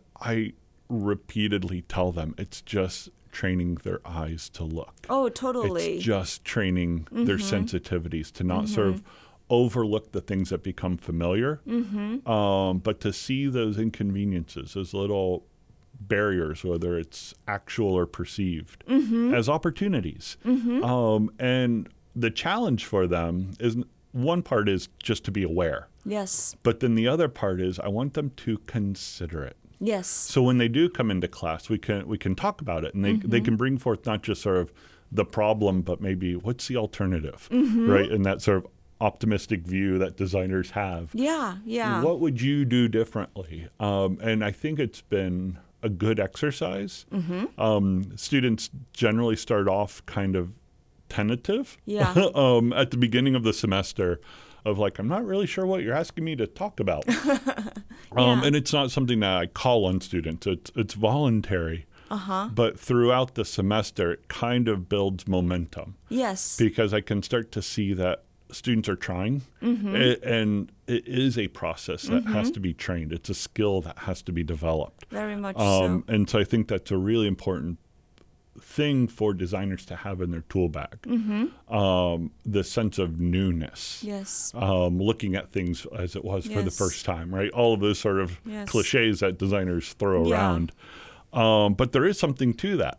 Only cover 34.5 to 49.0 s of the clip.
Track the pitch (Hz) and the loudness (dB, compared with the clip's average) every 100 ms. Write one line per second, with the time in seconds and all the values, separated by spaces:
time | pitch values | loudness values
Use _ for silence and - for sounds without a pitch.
34.5 | 92 85 - - - - 104 95 - 107 | 2 0 -6 -20 -20 -4 -2 0 2 2
35.5 | 107 101 92 90 87 98 92 90 87 101 | 4 2 2 0 -2 -2 -2 -2 -2 -4
36.5 | 123 - 123 107 - 95 85 71 - - | -6 -4 -2 -2 -2 -2 -2 -4 -10 -2
37.5 | 247 269 226 226 98 101 107 98 98 - | 2 4 4 6 6 4 2 2 2 2
38.5 | 95 - - - - 107 - 110 101 - | 2 0 -12 -20 -2 -2 0 0 0 0
39.5 | 98 87 95 98 92 92 - 92 95 95 | -4 -2 0 2 2 0 -2 -2 0 0
40.5 | 95 90 104 98 85 82 226 285 320 220 | 0 -2 -4 -4 -6 -6 -2 -2 0 -4
41.5 | 185 220 233 220 - 156 175 160 123 131 | -8 -6 -4 -2 0 2 2 0 2 2
42.5 | 143 131 123 120 113 113 110 - 101 80 | 2 4 4 4 2 0 -2 -6 -8 -12
43.5 | 80 80 - 104 98 95 92 113 110 104 | -12 -14 -4 0 2 2 0 0 0 0
44.5 | 101 156 156 120 - - 101 92 90 92 | -2 -4 -2 -2 -6 -2 0 0 -2 -4
45.5 | 85 - _ 110 90 107 107 95 - 147 | -8 -14 _ -4 0 0 2 -2 -2 -4
46.5 | 131 165 196 202 - - 196 165 180 254 | -2 -4 -4 -8 -12 -8 -6 -4 -4 -6
47.5 | - 110 104 98 92 98 101 - 143 123 | 0 2 4 4 2 -2 -8 -2 2 2
48.5 | 110 - - - - | 0 -4 -14 -16 0